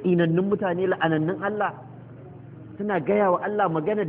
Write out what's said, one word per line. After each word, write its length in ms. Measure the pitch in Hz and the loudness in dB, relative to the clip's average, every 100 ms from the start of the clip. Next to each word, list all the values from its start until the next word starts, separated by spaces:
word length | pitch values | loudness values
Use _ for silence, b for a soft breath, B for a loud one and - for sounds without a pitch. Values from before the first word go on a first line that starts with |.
tsinannun 480 | 185 175 170 165 196 | 2 4 4 4 2
mutane, 380 | 208 196 175 185 | 0 0 0 0
la'anannun 480 | 180 165 156 156 165 | 2 2 2 0 -2
Allah, 280 | 202 208 185 - - - - - - - - - - - | -4 -2 -4 -6 -14 -18 -18 -18 -18 -18 -18 -18 -16 -8
suna 220 | 208 185 | -2 -2
gaya 300 | 135 208 196 | 2 4 4
wa 80 | 175 190 | 2 0
Allah 240 | 208 185 | 0 2
magana 340 | 160 160 214 | 0 0 0